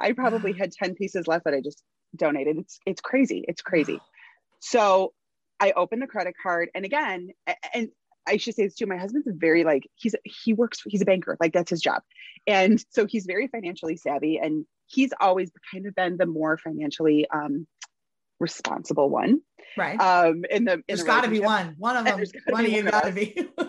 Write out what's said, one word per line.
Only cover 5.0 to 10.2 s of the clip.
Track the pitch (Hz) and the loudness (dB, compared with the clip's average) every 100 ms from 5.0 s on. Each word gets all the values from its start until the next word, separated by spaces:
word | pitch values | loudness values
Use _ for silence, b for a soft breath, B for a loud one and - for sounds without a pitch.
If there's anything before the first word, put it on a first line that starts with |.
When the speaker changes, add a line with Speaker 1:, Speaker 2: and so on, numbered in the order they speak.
| 190 - _ _ _ _ | 2 -4 _ _ _ _
Speaker 1:
I | 202 | 2
opened | 180 175 226 | 2 0 -2
the | 269 | -6
credit | 214 180 - | -4 -6 -4
card. | 190 170 170 | -2 -2 -2
And | - | -6
again, | 196 285 277 185 180 - - | -4 -2 -2 -6 -10 -12 -8
a-, | 175 165 | -8 -6
and | 240 226 - _ _ - | -6 -6 -8 _ _ -2
I | 208 | -2
should | - | -2
say | 226 202 | -2 -2
this | - | -2
too, | 208 | -6
my | 180 | -4
husband's | 190 262 285 | -4 -4 -4
a | |
very, | 165 165 165 | 0 4 4
like, | 160 139 - _ | 4 2 -2 _
he's, | 226 202 | -4 -4